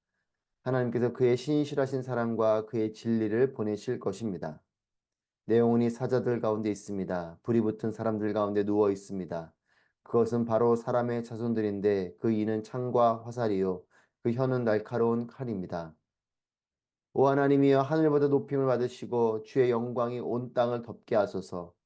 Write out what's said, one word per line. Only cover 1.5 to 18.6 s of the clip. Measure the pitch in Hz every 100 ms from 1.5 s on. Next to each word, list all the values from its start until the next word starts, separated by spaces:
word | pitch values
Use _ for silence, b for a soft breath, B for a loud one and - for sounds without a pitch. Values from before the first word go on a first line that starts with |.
| 147 143 143 135 131
사랑과 | 127 120 117 113 110 107 110
그의 | 117 110
진리를 | 107 113 113 110 110 135
보내실 | 135 107 104 - 120
것입니다. | 101 98 113 85 78 78 _ _ _ _ _ _ _ _
"내 | - 113
영혼이 | 117 117 120
사자들 | 117 127 123 110 117
가운데 | 117 107 107
있습니다. | 101 - 101 87 90 82 85
불이 | - 117
붙은 | 107 107 113
사람들 | 104 113 107 107
가운데 | 107 101 104
누워 | 101 104 104
있습니다. | 95 - 98 87 85 82 _ _ _ _ _
그것은 | - 117 113 120
바로 | 117 113 120 117
사람의 | 127 123 120 120
자손들인데 | 117 113 117 110 107 101 104 98 90 -
그 | 117
이는 | 110 107 110
창과 | 110 127 123 123 117 113
화살이요 | 113 120 113 98 95 90 b b b _
그 | 123
혀는 | 120 131 127
날카로운 | 117 107 - 120 117 117 117
칼입니다." | - 123 101 87 87 82 - _ _ _ _ _ _ _ _ _ _ _
오 | - 135
하나님이여, | 139 139 139 139 135
하늘보다 | 131 160 156 147 143
높임을 | 139 135 139